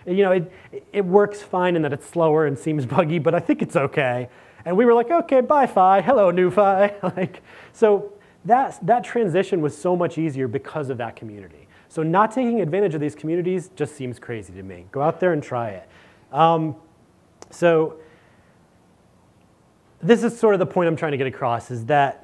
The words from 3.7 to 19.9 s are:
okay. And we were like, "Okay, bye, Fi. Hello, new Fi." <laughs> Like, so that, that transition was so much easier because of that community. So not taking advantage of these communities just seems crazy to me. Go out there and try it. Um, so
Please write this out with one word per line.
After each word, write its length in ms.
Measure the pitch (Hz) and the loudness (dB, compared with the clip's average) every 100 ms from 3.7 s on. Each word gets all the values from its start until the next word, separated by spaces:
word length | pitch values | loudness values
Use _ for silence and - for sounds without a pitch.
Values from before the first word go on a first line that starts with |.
| 165 | -2
okay. 500 | 135 - 131 123 123 - - - - | -2 -2 -2 -4 -8 -14 -20 -14 -4
And 100 | 185 | 2
we 80 | |
were 100 | 240 | 4
like, 160 | 233 233 | 4 2
"Okay, 300 | 339 330 262 | -2 2 0
bye, 280 | 240 302 254 | 4 2 2
Fi. 340 | - 185 196 | 4 4 4
Hello, 300 | 180 262 190 | 4 4 4
new 200 | 175 180 | 4 2
Fi." 440 | 180 196 190 202 202 | 4 2 4 2 0
<laughs> 40 | |
Like, 420 | 180 180 185 - - - - | -6 -4 -6 -8 -20 -20 -20
so 400 | - 220 202 202 - _ _ | 0 2 2 -2 -16 _ _
that, 420 | 170 247 240 - 170 | 0 2 2 -2 0
that 200 | 240 240 | 0 0
transition 560 | 240 214 165 190 185 | -2 0 0 0 -2
was 160 | 147 - | -2 -2
so 180 | 180 180 | -2 0
much 220 | 170 160 | -2 -2
easier 320 | 160 135 131 | -4 -4 -4
because 400 | 135 - 156 135 | -6 -8 -8 -6
of 80 | 123 | -6
that 180 | 117 - | -10 -12
community. 520 | 113 104 92 76 _ _ _ | -16 -16 -20 -20 _ _ _
So 80 | - | -6
not 300 | 160 180 220 | 0 2 2
taking 280 | 240 240 233 | 0 -2 -2
advantage 360 | 165 185 202 156 | -2 0 0 -2
of 60 | |
these 120 | 147 | -6
communities 560 | 147 156 175 175 185 - - | -6 -6 -4 -2 -4 -6 -8
just 200 | 147 - | -8 -8
seems 220 | 127 117 | -10 -10
crazy 340 | - 113 87 | -12 -12 -12
to 100 | 90 | -16
me. 240 | 95 90 90 | -16 -16 -12
Go 120 | 135 | -4
out 160 | 151 160 | -2 0
there 120 | 185 | 0
and 120 | 156 | 0
try 260 | - 123 117 | -4 -6 -6
it. 180 | 95 - - - _ _ | -10 -16 -20 -20 _ _
Um, 440 | 139 165 165 160 127 - _ _ _ _ _ - | 2 2 2 -2 -8 -16 _ _ _ _ _ -20
so 460 | - 175 165 156 - - _ _ _ _ _ _ _ _ _ _ _ _ _ _ _ _ _ _ | 0 2 4 0 -6 -20 _ _ _ _ _ _ _ _ _ _ _ _ _ _ _ _ _ _